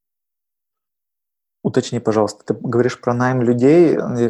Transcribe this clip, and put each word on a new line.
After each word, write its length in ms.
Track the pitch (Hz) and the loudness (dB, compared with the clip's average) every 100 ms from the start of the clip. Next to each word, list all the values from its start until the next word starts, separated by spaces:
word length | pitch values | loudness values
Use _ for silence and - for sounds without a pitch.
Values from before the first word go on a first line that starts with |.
| _ _ _ _ _ _ _ _ _ _ _ _ _ _ _ _ | _ _ _ _ _ _ _ _ _ _ _ _ _ _ _ _
Уточни, 360 | - 131 123 120 | -4 -2 -2 -4
пожалуйста, 420 | 113 110 104 - - | -2 0 -2 -4 -8
ты 140 | 110 | -6
говоришь 400 | 131 120 123 - | -4 -2 -2 -4
про 140 | - | -4
найм 280 | 120 127 127 | -2 -2 0
людей, 560 | 117 120 131 165 160 - | 0 2 4 4 4 2
они 320 | - 120 | -4 -2